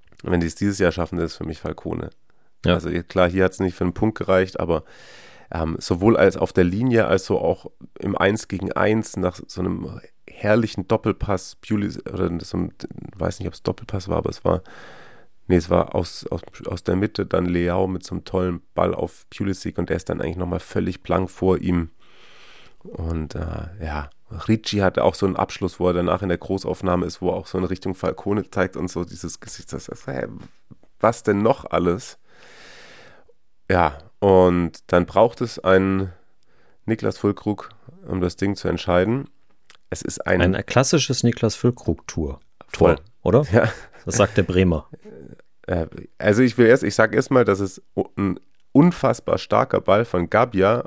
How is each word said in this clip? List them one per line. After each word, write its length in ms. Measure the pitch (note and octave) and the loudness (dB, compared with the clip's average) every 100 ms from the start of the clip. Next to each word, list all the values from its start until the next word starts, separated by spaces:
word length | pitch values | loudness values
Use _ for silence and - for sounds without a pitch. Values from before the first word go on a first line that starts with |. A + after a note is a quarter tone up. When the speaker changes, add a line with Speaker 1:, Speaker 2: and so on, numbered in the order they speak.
| - - | -20 -12
Speaker 1:
Wenn 180 | - F2 | -2 0
die 60 | E2+ | 0
es 80 | |
dieses 240 | - G2+ G2 | -2 -2 2
Jahr 140 | F2 | 0
schaffen, 260 | E2+ E2 F2 | 0 -4 -4
das 140 | E2 | -4
ist 40 | - | -6
für 80 | |
mich 140 | E2 D#2+ | -10 -8
Falcone. 500 | E2 E2+ E2+ E2 - - - - - _ | -10 -8 -8 -8 -10 -14 -20 -20 -20 _
Speaker 2:
Ja. 100 | - | 0
Speaker 1:
Also 160 | F2 F2 E2+ - | 0 0 -6 -2
klar, 220 | F#2+ F2 | 2 2
hier 160 | F#2+ | 4
hat's 160 | F#2 - | 0 0
nicht 160 | F#2+ - | -4 -2
für 80 | |
einen 100 | F#2 | -4
Punkt 240 | - A2 A2 | 0 -2 -2
gereicht, 400 | G2+ F#2+ F#2+ - | 0 2 2 -4
aber, 240 | E2 E2 - - - - - - - | -2 -2 -4 -20 -20 -20 -20 -20 -12
ähm, 240 | E2 D#2+ - | -6 -4 -4
sowohl 380 | - F2 G#2 A2 | -4 2 4 6
als 200 | F#2+ - | 4 4
auf 160 | E2+ | 0
der 120 | - | 2
Linie, 420 | F2+ G2 B2+ A2+ - | 2 2 2 2 2
als 180 | F#2 | 0
so 140 | - F#2+ | 0 0
auch 260 | - F3 - - - - | 0 -2 -8 -20 -10 -4
im 160 | - - | -2 2
Eins 300 | G2+ A2 - | 2 0 -4
gegen 240 | F#2 F#2 | -8 -6
Eins 440 | - G2 A2 G#2 - | 0 2 0 -2 -4
nach 240 | F2+ - - | -4 -4 -12
so 140 | - | -6
einem 400 | F#2 F#2 - - - - - | -4 -4 -8 -14 -18 -20 -20
herrlichen 600 | - G#2 A2 A2 - F2+ | -6 2 2 2 -4 -2
Doppelpass, 680 | A2 A2 F#2+ - F#2+ - - | 0 0 -2 -2 -4 -4 -16
Pulis-, 360 | - G#2+ G2+ - - | -4 -2 -2 -6 -10
oder 180 | F#2 F#2 E2+ | -4 -2 -4
so 120 | - F2+ | -6 -4
ein, 160 | F2 - - - - - | -4 -8 -14 -12 -14 -6
weiß 220 | F2+ - | -6 -4
nicht, 80 | F#2 | -10
ob's 140 | - | -4
Doppelpass 460 | - - - G2 F#2 | -4 -4 -8 -8 -2
war, 80 | E2 | -2
aber 120 | - | -2
es 140 | - | -2
war, 180 | F2 F2+ - - - - - - - - - | 0 0 -4 -20 -20 -20 -20 -20 -20 -18 2
nee, 100 | F2+ | 2
es 140 | E2+ | 4
war 240 | F2 - | 2 2
aus, 320 | - F2 - - | -2 -4 -8 -8
aus, 160 | - - - - | -10 -10 -14 -10
aus 160 | F#2 | -6
der 140 | - F#2 | -2 0
Mitte 280 | G#2+ - F2+ | 0 -4 -2
dann 200 | F2 F2+ | 0 0
Leao 400 | F2 F2 F2+ F#2+ | 0 0 0 -2
mit 160 | F#2 | -4
so 120 | - E2+ | -8 -10
einem 80 | |
tollen 360 | - F2 F#2 F2 - | -4 -2 -2 -4 -6
Ball 180 | E2+ F2+ | 0 0
auf 300 | F2 F2 - - | 0 -6 -10 -20
Pulisic 480 | - G2 F#2 E2+ E2+ | -6 -4 -4 -6 -6
und 100 | E2+ | -4
der 80 | F2 | -4
ist 120 | - | -4
dann 100 | E2 | -4
eigentlich 160 | D#2+ F2 | -4 -4
nochmal 240 | F2 F2 | -4 -6
völlig 420 | - G2+ F#2 F#2 | -4 -4 -4 -6
blank 280 | - F2 F#2+ | -2 -2 -2
vor 280 | - F#2 F2+ | -2 0 0
ihm. 320 | F#2 F2 E2 - - - - - - - - - | 0 0 -2 -10 -20 -20 -20 -20 -20 -20 -20 -20
Und, 540 | - - E2+ E2 D#2 - | -16 -10 -6 -6 -6 -8
äh, 320 | E2 D#2 D#2+ F#2+ | -8 -8 -12 -10
ja, 300 | D#2 D2+ D2 - - E2 - | -8 -8 -10 -16 -16 -10 0
Ricci 300 | A2 - G#2 | 0 0 0
hatte 260 | F#2 - | 2 4
auch 100 | F#2 | 2
so 100 | - G2 | 2 -2
einen 100 | - | 0
Abschluss, 420 | F#2+ - F#2+ - | -4 -2 -6 0
wo 60 | F2+ | 0
er 60 | |
danach 280 | F2 F2 F2+ | 2 0 0
in 60 | F#2+ | 0
der 80 | F2 | -4
Großaufnahme 680 | - G2 - F2 F#2 F2+ E2+ | -2 -4 -4 -4 0 0 -2
ist, 160 | - | -4
wo 80 | F2+ | -4
er 60 | F2 | -4
auch 100 | - | -4
so 100 | F2+ | -4
in 80 | |
Richtung 300 | F2+ F#2 G2 | -4 -4 -6
Falcone 560 | F#2 F#2 - G2+ G2+ - | -4 -4 -4 -4 -4 -2
zeigt 260 | G#2 F#2 C#2 | -2 -2 -2
und 140 | F2+ | -6
so 140 | F2 | -6
dieses 340 | F2 F#2 E2+ - | -8 -10 -12 -12
Gesicht, 320 | - - - | -14 -16 -12
das, 140 | D2 - | -12 -12
das, 200 | - - | -14 -8
hä, 180 | C2 - - - - - - - - | -6 -8 -10 -20 -20 -20 -20 -20 0
was 220 | A2 - | 0 2
denn 180 | - G2+ | 0 2
noch 220 | A2 - - | 2 0 -2
alles? 480 | E2+ F2 F#2+ - - - - - - - - - - - - - - - - - | -2 0 -2 -6 -18 -20 -20 -20 -20 -20 -20 -20 -20 -20 -20 -20 -20 -20 -20 0
Ja, 280 | F#2 D#2+ C#2+ - - | 2 2 -2 -18 0
und 600 | G2+ F#2 F2+ F2 E2+ - - | 6 8 6 4 0 -4 0
dann 180 | F2+ F2 | 2 2
braucht 340 | F#2+ A2+ - | 4 4 2
es 160 | A#2+ - | -8 -2
einen 540 | F#2 F#2+ F#2+ F#2+ F#2+ F2 - - - - - - - | 4 4 4 0 -4 -10 -20 -20 -20 -20 -20 -14 -4
Niklas 320 | A2+ G#2+ - | -2 -2 0
Füllkrug, 500 | G2+ G2 G#2 G#2 - - - F#3 F#3+ | -2 0 -4 -6 -8 -20 -20 -20 -6
um 140 | F#2 | -2
das 160 | F2+ - | -2 -2
Ding 200 | G2 G2+ | -4 -2
zu 100 | F2 | -2
entscheiden. 600 | F2 - F2+ G2 C3 - - - - - - - | -2 2 2 2 0 -6 -18 -20 -20 -20 -20 -10
Es 100 | - | -8
ist 240 | - - - | -8 -6 0
ein 140 | F#2 F#2 | 4 4
Speaker 2:
Ein 120 | F#2+ - | 2 0
klassisches 560 | B2 C3+ D#3 C3 B2+ | 2 4 2 2 0
Niklas 320 | A#2+ - A2 | 0 2 -2
Füllkrug-Tour. 840 | - B2+ B2 - D#2 - - D2 C#2 - _ - | 2 0 0 -4 -4 -6 -6 -6 -8 -16 _ -16
Speaker 1:
Voll. 280 | - E2+ D#2 | 4 4 4
Speaker 2:
Tor, 80 | - _ | -4 _
oder? 200 | - A2+ C#3+ | 2 2 4
Speaker 1:
Ja. 180 | G#2+ - - - - - | 2 2 -2 -16 -14 -4
Speaker 2:
Das 100 | - | 2
sagt 200 | G2 - | 2 2
der 40 | |
Bremer. 460 | F2+ F2+ F#2 D#2 - - G#3+ C3 C2+ - - - - | 2 4 4 2 -4 -20 -20 -20 -20 -20 -20 -18 -6
Speaker 1:
Äh, 200 | F2+ D#2+ - - - | -4 -4 -10 -18 -2
also 260 | G#2 G#2 | 2 4
ich 140 | B2+ B2 | 4 6
will 100 | A2+ | 6
erst, 160 | C3+ | 6
ich 120 | G#2 | 4
sag 200 | - A2 | 2 2
erstmal, 300 | A2+ - B2+ | 2 2 4
dass 160 | G#2 G2 | 4 2
es 220 | G2 - - | 0 -6 -8
u-, 140 | - - - | -6 -6 -2
ein 240 | G2 F2 - - - | -2 -4 -10 -20 2
unfassbar 640 | C3+ F3 - B2+ A#2+ - E2 | 4 6 4 -2 -2 -2 -2
starker 420 | - G#2+ C3 F#2+ | 2 0 2 0
Ball 220 | - G2+ A#2 | 2 2 2
von 240 | F2+ E2+ | -2 0
Gabbia 500 | G#2+ B2 F#2+ G2 A#2+ | 2 2 2 2 2